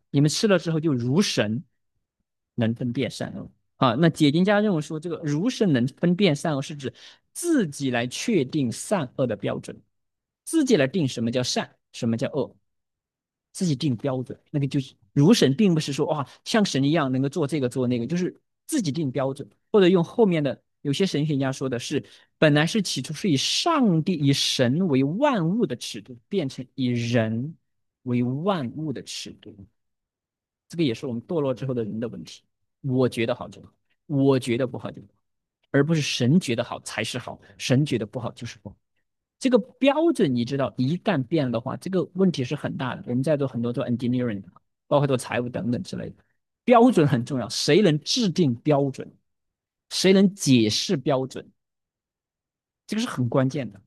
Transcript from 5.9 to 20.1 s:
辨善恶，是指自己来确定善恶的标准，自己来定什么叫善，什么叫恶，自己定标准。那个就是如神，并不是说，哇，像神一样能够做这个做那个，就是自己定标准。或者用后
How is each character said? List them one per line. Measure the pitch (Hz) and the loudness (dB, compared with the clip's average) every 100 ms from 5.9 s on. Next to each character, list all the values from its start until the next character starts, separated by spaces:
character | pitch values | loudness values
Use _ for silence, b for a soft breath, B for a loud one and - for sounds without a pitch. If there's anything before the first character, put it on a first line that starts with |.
| - 175 180 | 0 0 2
辨 | 196 143 | 2 2
善 | 170 139 | -2 -4
恶， | |
是 | 139 147 | -6 -8
指 | 127 B B B _ | -10 B B B _
自 | - 349 302 165 | -8 -2 0 0
己 | - 135 | -4 -2
来 | 120 127 | -2 -2
确 | - - 190 131 | -6 -2 0 0
定 | 156 123 | -2 -2
善 | - - 196 131 - | -4 -4 -4 -4 -4
恶 | 123 | -4
的 | 104 | -2
标 | 127 - | -6 -6
准， | - - _ _ _ _ _ _ | -10 -16 _ _ _ _ _ _
自 | - 320 | -4 0
己 | 262 190 | 4 4
来 | 131 | 4
定 | 196 131 | 0 -2
什 | - | -2
么 | 117 | -2
叫 | 127 | -2
善， | 123 226 - _ _ | -2 -4 -6 _ _
什 | - 117 | -6 -2
么 | 113 | -2
叫 | 131 | -2
恶， | 143 - - _ _ _ _ _ _ _ _ _ | -4 -6 -8 _ _ _ _ _ _ _ _ _
自 | - 180 | -4 -2
己 | 127 | 0
定 | 151 110 | -2 -2
标 | - 127 | -2 -4
准。 | 123 - _ | -6 -12 _
那 | 147 | -4
个 | 135 | -2
就 | 143 | -2
是 | - _ _ | -4 _ _
如 | - 156 | 4 6
神， | 233 135 139 | 6 4 4
并 | 202 | 4
不 | 156 | 4
是 | - | 0
说， | 139 151 | -2 -2
哇， | 151 135 B | -2 -6 B
像 | - 226 196 | -2 0 2
神 | 135 | 2
一 | 139 | 2
样 | 165 135 | 2 0
能 | 131 | 0
够 | 139 | -2
做 | 180 143 | -2 -2
这 | 160 | -2
个 | 127 | -2
做 | 135 123 | -2 -2
那 | 120 | -2
个， | 120 | -2
就 | 175 | -2
是 | 180 - _ _ - | -2 -6 _ _ -6
自 | 302 | -4
己 | 165 | -2
定 | 160 139 | -2 -4
标 | 139 135 | -2 -4
准。 | 135 110 _ _ | -6 -12 _ _
或 | 214 | 6
者 | 180 | 6
用 | 185 | 6
后 | 165 | 2